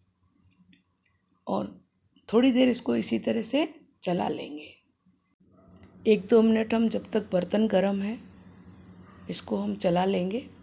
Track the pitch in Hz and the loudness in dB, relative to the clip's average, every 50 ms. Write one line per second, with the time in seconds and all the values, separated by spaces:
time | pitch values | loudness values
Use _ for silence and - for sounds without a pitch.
0 | _ _ _ _ _ _ _ _ _ _ _ _ _ _ _ _ _ _ _ _ | _ _ _ _ _ _ _ _ _ _ _ _ _ _ _ _ _ _ _ _
1 | _ _ _ _ _ _ _ _ _ - 190 - - - - - _ _ _ _ | _ _ _ _ _ _ _ _ _ -4 -4 -4 -4 -6 -10 -16 _ _ _ _
2 | _ _ _ _ _ - - 233 254 269 233 254 262 254 233 233 - - 240 233 | _ _ _ _ _ 0 2 4 4 4 4 4 4 2 2 0 -2 -2 -2 -2
3 | 214 - 226 220 220 233 220 233 214 - - 285 330 320 - - - _ _ _ | -2 -2 -4 -2 -2 -2 -2 -2 -4 -2 -2 -2 -2 -2 -6 -14 -20 _ _ _
4 | - 185 175 185 208 - 151 - 139 127 - 151 - - - _ _ _ _ _ | -6 -4 -2 -2 -2 -2 -4 -6 -8 -10 -12 -14 -16 -18 -20 _ _ _ _ _
5 | _ _ _ _ _ _ _ _ _ _ _ _ _ - - - - - - - | _ _ _ _ _ _ _ _ _ _ _ _ _ -20 -20 -20 -20 -20 -20 -4
6 | - 226 214 208 190 - 240 226 220 226 220 220 220 - 226 226 226 220 - 202 | 2 2 2 2 4 4 4 6 6 6 4 2 2 0 0 0 0 0 0 -4
7 | - - - 220 208 - - 180 180 175 - 214 220 214 202 185 185 196 196 196 | -6 -4 -4 -4 -4 0 -2 -2 -2 0 0 0 0 2 2 2 2 2 0 -2
8 | 196 208 226 - - - - - - - - - - - - - - - - - | -4 -6 -6 -8 -12 -20 -20 -20 -20 -20 -20 -20 -20 -20 -20 -20 -20 -20 -20 -20
9 | - - - - - - 175 - - - 214 196 202 208 202 202 - 185 170 175 | -20 -20 -20 -20 -12 -12 -10 -10 -6 -6 -4 -4 -4 -6 -6 -2 0 0 2 2
10 | 185 196 196 185 180 190 202 254 294 - - - | 2 0 0 -2 -2 -4 -4 -6 -8 -10 -18 -20